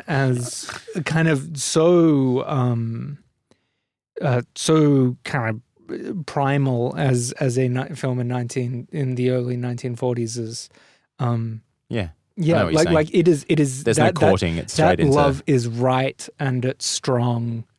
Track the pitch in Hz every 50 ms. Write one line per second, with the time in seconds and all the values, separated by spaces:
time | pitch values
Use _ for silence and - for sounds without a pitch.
0 | - - 156 135 135 131 123 123 120 113 - - - - - - - - - 185
1 | 143 - 156 165 165 165 151 135 143 170 156 135 - - - 160 160 175 180 170
2 | 165 160 147 139 131 127 123 131 - - 156 131 123 123 120 117 117 113 113 120
3 | 123 139 143 - _ _ _ _ _ _ _ _ _ _ _ _ _ _ _ _
4 | _ _ - - - 143 120 123 113 _ - - - - 160 160 151 147 143 135
5 | 127 127 123 - - - - 135 113 113 110 117 - _ _ _ _ - - 220
6 | - - 226 180 147 - - 147 139 135 143 143 139 131 123 117 120 127 - 160
7 | 151 131 127 123 120 127 - - 151 127 117 127 131 123 123 127 143 - 156 -
8 | - 131 123 123 120 120 123 123 120 117 - 131 123 120 131 120 - - - 151
9 | 135 127 127 123 123 127 127 127 120 123 123 123 123 123 123 120 - 127 117 -
10 | 127 123 120 117 117 110 117 120 113 110 117 - - - _ _ _ _ _ _
11 | _ _ _ - 131 120 120 113 113 113 110 110 _ _ _ _ _ - 120 113
12 | 92 78 - _ _ _ - 208 160 156 165 - 98 - 156 156 170 175 170 156
13 | 156 156 - 185 156 180 160 139 - - 165 151 143 135 131 135 147 117 110 -
14 | 151 180 180 - 156 - 92 - 98 82 82 82 - - - - 156 - - -
15 | 160 139 135 147 143 139 135 139 - - 139 123 117 117 113 120 127 127 127 131
16 | 135 135 - - - - - - 147 135 127 123 120 127 - - - - - -
17 | - 143 127 120 120 123 120 117 117 117 117 117 - _ _